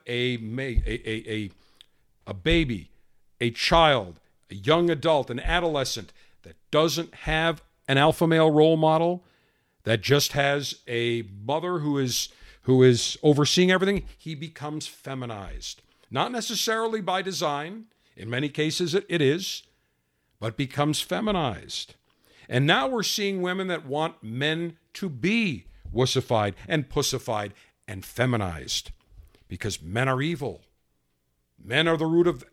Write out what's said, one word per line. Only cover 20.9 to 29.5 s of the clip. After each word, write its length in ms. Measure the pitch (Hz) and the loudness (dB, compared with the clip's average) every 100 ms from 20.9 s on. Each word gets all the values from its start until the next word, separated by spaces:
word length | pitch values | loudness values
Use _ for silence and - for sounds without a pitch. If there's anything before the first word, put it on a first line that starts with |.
| 147 | 0
feminized. 960 | - 180 214 190 139 85 - - - - _ _ _ _ - | -2 -4 -2 0 -2 -4 -10 -12 -12 -16 _ _ _ _ -4
And 180 | 120 143 | 2 4
now 200 | 208 269 | 2 2
we're 160 | 240 | -2
seeing 400 | 185 - 202 190 | -2 -2 -2 -2
women 240 | 180 185 190 | -2 -4 -4
that 180 | 170 135 | -6 -4
want 360 | 143 160 - | -4 -4 -6
men 540 | 110 120 147 160 170 165 _ | -10 -4 -2 -2 -6 -10 _
to 140 | - 190 | -10 -8
be 580 | 127 170 233 208 113 - - - | -4 -2 0 0 -4 -10 -18 -6
wussified 640 | 113 127 135 - 117 104 - - | 0 0 0 0 0 0 -4 -4
and 200 | 156 131 | -4 -2
pussified 640 | 147 135 127 - 107 104 - _ _ - | -2 -2 -4 -4 -6 -6 -12 _ _ -14
and 160 | 98 | -14
feminized 880 | - - 127 117 95 80 64 - - - _ - - _ | -8 -2 0 0 -2 -6 -6 -8 -8 -14 _ -20 -20 _
because 340 | - | -14